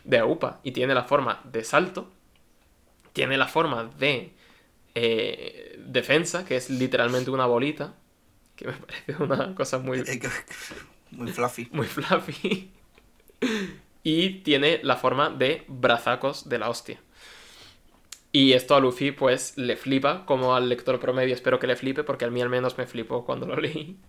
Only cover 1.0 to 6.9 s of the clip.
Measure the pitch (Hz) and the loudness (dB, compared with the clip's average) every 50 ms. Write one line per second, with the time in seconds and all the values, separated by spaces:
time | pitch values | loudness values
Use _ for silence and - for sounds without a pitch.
1 | 117 - 160 143 131 117 110 - - 127 - 113 113 - - 151 180 180 - 180 | 2 2 2 2 2 0 -4 -4 -8 -8 -6 -6 -4 2 2 2 2 2 -4 -10
2 | 190 - _ _ _ _ _ _ _ _ _ _ _ _ _ _ _ _ _ _ | -12 -12 _ _ _ _ _ _ _ _ _ _ _ _ _ _ _ _ _ _
3 | _ - _ - 135 127 135 135 131 - - 160 165 156 127 113 117 113 - - | _ -10 _ -2 0 0 2 2 0 2 2 0 2 2 0 -2 -4 -8 -4 0
4 | 131 147 139 120 95 - - _ _ - - _ _ _ _ _ _ _ _ 117 | 0 0 0 0 -4 -10 -18 _ _ -20 -20 _ _ _ _ _ _ _ _ 0
5 | 117 113 113 110 107 101 - - - - - - - - - - 107 135 127 127 | 2 2 2 2 0 -2 -4 -8 -12 -14 -14 -16 -18 -18 -18 -18 -16 -2 -2 -2
6 | - - 135 160 175 - - 175 185 - 127 127 127 - 135 123 127 131 | 2 4 2 2 2 0 -4 -6 -4 -2 -2 -2 -2 -4 -2 0 0 0